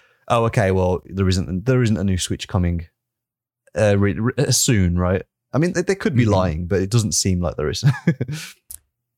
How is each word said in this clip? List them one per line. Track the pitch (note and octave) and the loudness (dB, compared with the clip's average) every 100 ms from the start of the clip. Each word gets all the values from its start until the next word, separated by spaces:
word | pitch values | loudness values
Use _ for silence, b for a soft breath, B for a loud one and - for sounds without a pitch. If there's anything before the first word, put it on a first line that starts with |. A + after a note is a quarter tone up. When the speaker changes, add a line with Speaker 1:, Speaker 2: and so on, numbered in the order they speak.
| b b - | b b -2
Speaker 1:
"Oh, | A#2+ A2+ | 0 2
okay, | A#2+ F#2+ | 2 2
well, | F#2 F2+ F2+ | 2 0 -2
there | - F#2+ F#2+ | -4 -2 0
isn't, | F#2 E2+ F2+ A2+ | 0 -2 -4 0
there | B2+ | 2
isn't | A#2 G2+ | 2 0
a | |
new | G2 F#2 | 0 -2
Switch | - - - | -2 -8 -4
coming, | F#2+ F2 E2+ E2 _ _ _ _ _ _ _ _ - | 0 0 -2 -8 _ _ _ _ _ _ _ _ 0
uh, | G#2 G2+ | 2 4
re-, | G2+ D#2+ | 2 0
re-, | A2+ - | -2 -2
uh, | C#3 | 0
soon, | B2 - A2 F2+ F2 | 0 2 2 2 2
right?" | F2+ F#2 - _ _ | 0 0 -4 _ _
I | B2 | -2
mean, | F3 | -2
they, | F3 | -2
they | F3 | -2
could | G3 A3 B2 | -2 0 2
be | |
Speaker 2:
Mm-hmm. | A2+ | 2
Speaker 1:
lying, | G2 F#2 D#2 F2 | 2 0 -2 -2
but | F#2+ | -2
it | G2 | 0
doesn't | A#2 G#2 | 0 0
seem | D2 G2 F2+ | -2 0 0
like | E2+ - | -2 -2
there | D2+ | -4
is. | - C#3+ | 0 0
<laughs> | - - - B2+ D#3 B B - - _ _ _ | 0 -2 -2 -4 -10 B B -20 -20 _ _ _